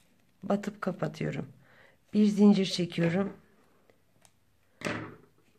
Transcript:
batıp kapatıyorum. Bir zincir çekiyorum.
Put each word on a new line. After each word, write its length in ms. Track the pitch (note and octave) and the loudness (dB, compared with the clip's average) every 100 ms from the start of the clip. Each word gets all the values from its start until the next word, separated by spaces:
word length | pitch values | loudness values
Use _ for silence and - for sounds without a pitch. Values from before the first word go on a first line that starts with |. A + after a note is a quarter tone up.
| _ _ _ _ | _ _ _ _
batıp 380 | G3 G3+ G#3 - | -4 -4 -4 -8
kapatıyorum. 680 | - F3+ D#3 - D#3 - - - - - - _ _ | -8 -6 -8 -6 -6 -6 -10 -18 -20 -20 -20 _ _
Bir 120 | G#3 G#3+ | 2 2
zincir 400 | F#3 G#3 G3 F#3+ | 6 6 6 2
çekiyorum. 680 | - E3+ - E3+ F3+ G3+ - _ _ _ _ _ _ _ _ _ _ _ _ _ _ - - - - - _ _ | -2 -4 0 0 0 -4 -8 _ _ _ _ _ _ _ _ _ _ _ _ _ _ -10 -8 -12 -18 -20 _ _